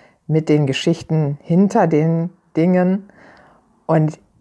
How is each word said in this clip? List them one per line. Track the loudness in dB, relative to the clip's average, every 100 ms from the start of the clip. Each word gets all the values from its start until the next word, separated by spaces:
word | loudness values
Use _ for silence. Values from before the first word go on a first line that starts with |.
| _ _ -4
mit | -2 2
den | 0 0
Geschichten | -2 -2 -4 -2 -4 -2 -6
hinter | -2 2 2 2 2
den | 2 0 -2 -4 -10 _ -2
Dingen | 0 2 0 -2 -6 -20 -20 -20 -20 _ _ _ -2
und | 0 0 -4 _ _